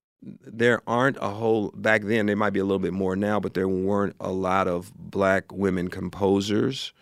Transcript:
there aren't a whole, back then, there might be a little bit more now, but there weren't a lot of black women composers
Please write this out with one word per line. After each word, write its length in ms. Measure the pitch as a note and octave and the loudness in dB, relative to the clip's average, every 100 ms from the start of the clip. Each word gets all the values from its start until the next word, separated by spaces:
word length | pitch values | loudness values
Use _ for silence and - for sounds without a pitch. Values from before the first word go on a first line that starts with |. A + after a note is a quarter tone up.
| _ _ - - - | _ _ -20 -18 -18
there 360 | A2 A#2 A#2 - | 0 2 2 0
aren't 300 | A#2 C3+ B2 | 2 2 0
a 80 | G2+ | -6
whole, 420 | G2+ A2+ A2 G#2 - | -2 2 2 0 -2
back 280 | G#2 A2 | 2 2
then, 220 | G2+ A2+ G#2 | 2 0 2
there 80 | G2+ | 2
might 160 | G#2 | 0
be 80 | G2 | 0
a 40 | G2 | 0
little 140 | G2 | 0
bit 140 | F#2+ | 0
more 220 | F#2 F#2+ F#2+ | -2 -2 0
now, 240 | G#2 G#2 | 0 0
but 120 | G2 - | -2 -2
there 120 | F#2+ | -2
weren't 480 | F#2 F#2+ G2+ G2 - | 0 0 0 -2 -4
a 100 | - | -6
lot 360 | F#2 F#2 F#2+ F#2 | -4 0 2 2
of 220 | F2 F2+ - | -2 -6 -16
black 560 | F2 G2 G2 F#2+ - | -10 0 2 2 0
women 380 | - G2 F#2 F2 | -2 0 0 -4
composers 1040 | F#2 F2+ - G2 G2 G2+ G#2 A#2 C3 - _ | -6 -10 0 2 2 2 0 0 -2 -10 _